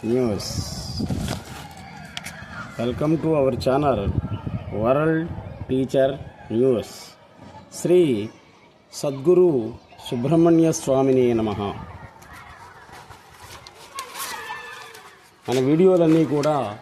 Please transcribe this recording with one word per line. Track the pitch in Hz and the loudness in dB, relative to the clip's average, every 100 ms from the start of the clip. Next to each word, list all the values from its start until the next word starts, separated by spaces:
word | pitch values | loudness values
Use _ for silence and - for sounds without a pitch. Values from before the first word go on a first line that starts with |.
| 110 | 0
News. | 123 123 98 - - - - - - - - - - - - - - - - - - - - - - - - | 0 0 -2 -4 -8 -8 -10 -10 -8 -4 -4 -4 -8 -10 -16 -16 -18 -18 -18 -16 -14 -14 -16 -16 -14 -14 -4
Welcome | 120 123 147 160 | -4 -2 0 0
to | 165 156 | 2 2
our | 131 | 2
channel, | 120 - 123 147 110 104 - - - - - - 104 | 2 0 2 2 0 0 -2 -4 -8 -6 -8 -8 -2
World | 113 139 156 160 170 - - - - | 0 2 2 0 -2 -8 -12 -14 -4
Teacher | 131 131 139 135 143 - - - | -2 0 2 2 0 -12 -18 -4
News. | 110 131 117 - - - - - - - - - - | 2 2 2 -2 -14 -20 -20 -20 -20 -18 -18 -16 -6
శ్రీ | 156 180 165 110 110 - - - - _ _ | 2 4 4 2 -4 -10 -20 -20 -20 _ _
సద్గురు | - 147 135 135 180 180 139 110 120 - - - | -8 -6 -2 2 6 6 4 -2 -10 -20 -20 -8
సుబ్రహ్మణ్య | 127 131 165 170 165 165 | -4 2 4 6 6 4
స్వామినే | 156 - 131 135 131 123 | 2 0 2 4 4 4
నమః. | 113 110 101 101 - - - - - - - - - - - - - - - - - - - - - - - 508 - - 453 466 466 - - - - - - - _ - | 2 0 -2 -4 -6 -12 -16 -20 -20 -20 -20 -20 -20 -20 -20 -20 -20 -20 -20 -20 -20 -20 -20 -20 -20 -16 -14 -14 -12 -10 -10 -12 -14 -14 -16 -18 -20 -20 -20 -20 _ -4
మన | 123 | 0
వీడియోలన్నీ | 131 156 185 180 165 160 147 | 2 4 6 6 6 4 4
కూడా | 147 143 147 110 104 | 2 0 0 -2 -8